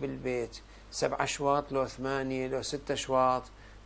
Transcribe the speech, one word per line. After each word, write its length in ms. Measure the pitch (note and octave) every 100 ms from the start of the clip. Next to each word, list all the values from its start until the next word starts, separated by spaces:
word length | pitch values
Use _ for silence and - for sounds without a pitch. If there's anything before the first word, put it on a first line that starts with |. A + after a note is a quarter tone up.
بالبيت، 580 | C#3 C3 B2+ B2 A#2 - - - -
سبع 320 | - C#3 C3+
أشواط 480 | C3+ - C#3+ C#3+ C#3+
لو 160 | C3+ B2+
ثمانية 600 | - C3 C3+ C3 C3 C3
لو 140 | C3
ست 300 | A2+ C#3+ -
أشواط، 520 | C#3 - C3 B2+ B2+ - - - -